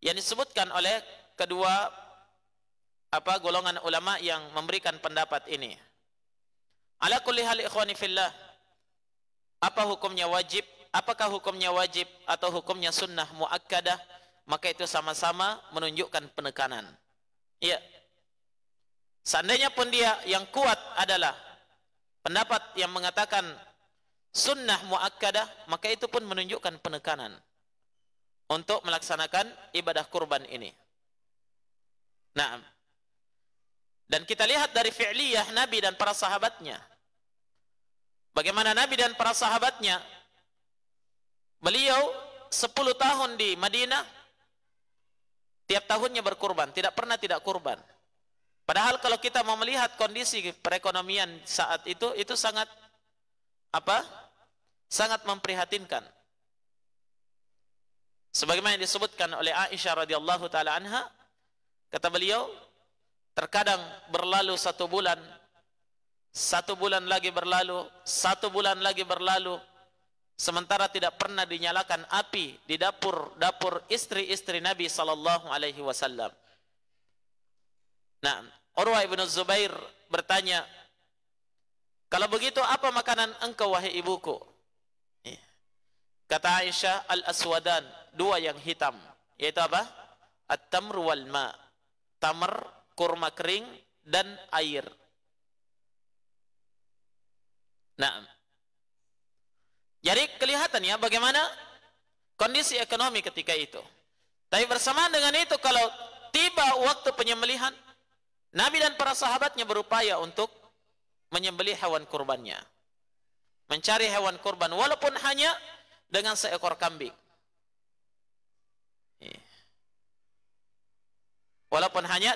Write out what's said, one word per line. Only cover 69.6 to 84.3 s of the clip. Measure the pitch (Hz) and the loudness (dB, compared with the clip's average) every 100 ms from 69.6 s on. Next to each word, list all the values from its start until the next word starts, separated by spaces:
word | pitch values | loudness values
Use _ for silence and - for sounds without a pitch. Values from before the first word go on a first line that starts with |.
| - - - _ _ _ _ - | -10 -20 -20 _ _ _ _ -6
sementara | - 170 175 202 196 | -2 -2 0 2 2
tidak | 190 175 - | 2 0 0
pernah | 196 196 | -2 -2
dinyalakan | 180 170 170 180 190 165 165 | -2 -2 -2 0 0 -2 -2
api | 196 208 208 151 131 - | -2 -2 -4 -6 -8 -6
di | 156 | 0
dapur-dapur | 180 196 190 170 147 - 175 - 185 170 - | 0 0 -2 -2 -4 0 0 2 -2 -2 -2
istri-istri | 233 - 196 196 190 - 175 | -4 -2 -4 -2 -4 -2 -2
Nabi | 175 190 170 | -2 0 -2
sallallahu | - 160 156 156 170 165 | 0 0 0 2 2 0
alaihi | 143 147 143 | -2 -2 -4
wasallam. | 139 127 135 123 110 - _ _ _ _ _ _ _ _ _ _ _ _ _ _ _ _ _ _ | -4 -2 -2 -2 -6 -8 _ _ _ _ _ _ _ _ _ _ _ _ _ _ _ _ _ _
Nah, | 143 120 117 - _ - | -2 -2 -6 -20 _ 0
Urwah | 208 226 | 4 4
ibnu | 196 185 185 | 4 0 0
Zubair | 165 180 196 202 170 - - _ | 0 2 2 2 -2 -12 -18 _
bertanya, | - - 190 190 175 - - - _ _ _ _ _ _ _ _ _ _ _ _ | -4 2 2 2 0 -2 -10 -20 _ _ _ _ _ _ _ _ _ _ _ _
"Kalau | 180 208 | 0 2
begitu, | 220 254 262 | 2 0 2
apa | 240 269 269 240 | 2 2 2 0
makanan | 240 233 226 220 | 2 2 0 -2
engkau, | 233 226 208 185 | -8 0 2 2
wahai | 185 175 | 0 -2
ibuku?" | 175 180 - | -2 -2 -2